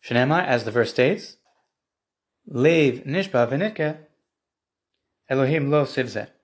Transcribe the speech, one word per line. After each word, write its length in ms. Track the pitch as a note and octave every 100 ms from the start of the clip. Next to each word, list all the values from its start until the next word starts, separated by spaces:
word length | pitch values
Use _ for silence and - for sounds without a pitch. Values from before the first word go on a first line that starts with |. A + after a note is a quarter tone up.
Shneimar, 420 | - A#2+ B2+ D#3+ F3+
as 200 | B2 G#2+
the 60 |
verse 200 | A2+ A2+
states, 460 | - B2+ G#3 - - _ _ _ _ _ _ _ _ _ _ -
"Leiv 560 | C#3 C#3 E3 C#3+ B2 -
nishba 440 | D#3+ F#3+ B2 A#2+
v'nitke, 480 | C#3 G#3 A3 D3+ D#3 - _ _ _ _ _ _ _ _ _ _ _ _
Elohim 420 | C3+ C3 D#3 C#3
lo 140 | D3+ C#3
sivzeh." 440 | - B2 A2 - _